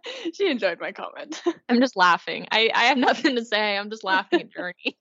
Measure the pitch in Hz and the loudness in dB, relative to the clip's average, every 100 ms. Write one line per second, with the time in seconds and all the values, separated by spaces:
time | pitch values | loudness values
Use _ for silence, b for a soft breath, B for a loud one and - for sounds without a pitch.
0 | - 508 359 - 392 254 190 170 170 202 | -14 -12 -10 -2 -2 0 -2 -4 -8 -10
1 | - - 147 311 349 330 - 240 254 202 | -12 -12 -14 -8 -4 -4 0 2 2 4
2 | 180 170 - 170 175 214 226 - 233 269 | 4 4 -2 -10 -2 2 2 4 2 4
3 | 311 294 311 247 233 208 214 202 208 220 | 2 2 2 0 -2 -2 0 -2 -6 -8
4 | 196 190 196 339 - - 180 175 - - | -2 0 2 -2 -2 -10 -10 -8 -10 -8